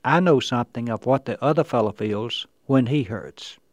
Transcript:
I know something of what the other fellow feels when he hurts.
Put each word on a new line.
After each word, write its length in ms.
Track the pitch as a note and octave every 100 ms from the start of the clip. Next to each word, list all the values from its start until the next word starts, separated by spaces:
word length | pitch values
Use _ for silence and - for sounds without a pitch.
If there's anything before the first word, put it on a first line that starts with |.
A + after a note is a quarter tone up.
| B2+
I 140 | E3
know 200 | F3+ C3+
something 480 | - A#2+ A#2 A#2+ A#2
of 160 | G#2+
what 220 | B2 C3+ -
the 160 | G#2
other 200 | C3+ D#3
fellow 280 | D3 A#2+ G#2+
feels 540 | - G#2+ G#2 A#2 - - _
when 220 | - C3+ A#2
he 160 | D3
hurts. 560 | G2+ G#2+ C2 - - - _